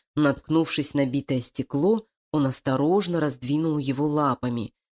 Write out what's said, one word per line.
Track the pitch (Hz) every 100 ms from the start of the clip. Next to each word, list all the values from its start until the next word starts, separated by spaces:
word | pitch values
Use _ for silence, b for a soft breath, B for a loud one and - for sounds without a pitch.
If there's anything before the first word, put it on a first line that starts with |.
| _ -
Наткнувшись | 147 - - 156 156 - 139
на | 147 135
битое | 135 - 135
стекло, | - - 123 143 180 220 - _ -
он | 156 135
осторожно | 131 143 131 147 196 180 170
раздвинул | 151 127 123 151 160 151
его | 135 131 151
лапами, | 151 143 120 127 120 120 _ _